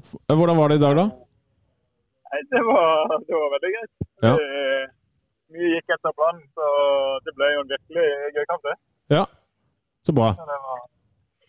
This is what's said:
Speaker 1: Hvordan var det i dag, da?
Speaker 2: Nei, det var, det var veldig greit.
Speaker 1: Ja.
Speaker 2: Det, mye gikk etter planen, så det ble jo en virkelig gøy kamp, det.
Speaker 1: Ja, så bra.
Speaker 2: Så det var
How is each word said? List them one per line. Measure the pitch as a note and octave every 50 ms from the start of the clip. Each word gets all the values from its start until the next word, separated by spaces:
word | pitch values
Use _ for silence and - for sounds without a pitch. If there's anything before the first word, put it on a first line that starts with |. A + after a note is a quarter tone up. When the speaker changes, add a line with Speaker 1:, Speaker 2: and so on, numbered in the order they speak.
| - - - - _ -
Speaker 1:
Hvordan | D3+ D#3+ E3+ E3+ E3+ D#3+
var | D3+ D3
det | D3+ D3
i | D3
dag, | C#3 C#3+
da? | D#3+ G3 A3 - - - _ _ _ _ _ _ _ _ _ _ _ _ _ _ _ _ _ _ _ _
Speaker 2:
Nei, | - C#3 D3 -
det | - B3+ A#3
var, | A#3 A3 - F#3+ E3+ D#3+ D#3+ D#3 D#3 D#3 D#3
det | D3 D3 - F3
var | D#3+ D3+ C#3+
veldig | C#3 C#3 D#3+ F#3
greit. | G#3 A3+ A3 - _ _ - - _ _
Speaker 1:
Ja. | A#2 - B3
Speaker 2:
Det, | D#3 D3 C3+ C#3 C#3+ C#3 C3+ C3+ C3+ C3+ C3 _ _ _ _ _ _ _ _ _ _ _ _
mye | D#3+ E3+ F3 E3+
gikk | E3 E3 - -
etter | E3+ - - -
planen, | - D3 D3+ E3 F3 E3+ D3 C#3
så | _ D#3+ D3+ D3 C#3+ C#3+ C#3+ C#3+ C#3 C#3 C3+ C3+ C3+ C3
det | - -
ble | - C3+ C#3
jo | D3 D3 C#3+
en | C#3 C3
virkelig | C#3 - - _ D#3+ E3+ E3 D3 C#3+ C#3+ C#3+ D3
gøy | D3 D3 D3
kamp, | - F3 E3 -
det. | C#3+ F3 - _ _ _ _ _ _
Speaker 1:
Ja, | C#3+ E3 - - _ _ _ _ _ _ _ _ _ _ _ _ _ _ _
så | -
bra. | D3+ B2+ A2+ A2
Speaker 2:
Så | F#2 -
det | - - C#3+ C#3
var | C3+ C3 B2+ B2 B2 - _ _ _ _ _ _ _ _ _ _ _